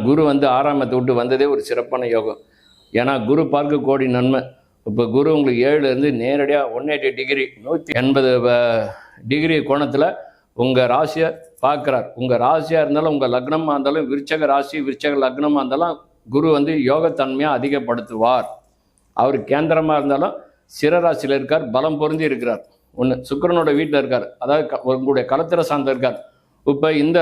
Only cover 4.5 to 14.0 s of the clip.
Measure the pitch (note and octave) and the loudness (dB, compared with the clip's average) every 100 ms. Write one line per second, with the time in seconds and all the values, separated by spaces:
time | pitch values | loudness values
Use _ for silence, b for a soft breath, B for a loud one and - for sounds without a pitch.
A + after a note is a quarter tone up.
4.5 | - _ _ - G#2+ A#2 B2 D3+ D#3 C#3 | -14 _ _ -6 -2 0 2 2 2 2
5.5 | A#2+ C3 D3+ C3+ B2+ D3 A#2+ A#2+ C#3+ C#3+ | 2 2 2 2 0 0 0 0 0 2
6.5 | C#3+ C3 A#2 D3 D3 C3+ B2+ C3+ C#3 C3+ | 0 0 -4 -4 -2 -2 -4 -2 -2 -4
7.5 | - A#2+ E3 D#3+ B2 C3 C#3 C3 B2+ A#2+ | -8 -6 -6 -2 -2 2 2 4 4 4
8.5 | A#2+ A#2+ A2+ G#2 B B B A2+ D3 D#3+ | 2 2 0 -4 B B B -4 -2 2
9.5 | D#3 - C#3 C#3+ C3+ D3+ - B B B | 0 0 0 0 0 0 -2 B B B
10.5 | - B2+ C3 B2 C3 D#3 D#3+ D#3+ - - | -2 0 2 2 2 0 0 -2 -4 -14
11.5 | _ C3 D3 C#3+ C3 - - B2+ A#2 B2 | _ -2 0 0 -2 -4 -6 -2 2 2
12.5 | D#3+ D#3 E3 C#3+ D3 D#3+ C#3+ C3 B2 B2+ | 2 2 0 2 0 0 0 0 0 -2
13.5 | D#3+ D#3 C#3+ C#3 D#3+ | -2 0 0 2 0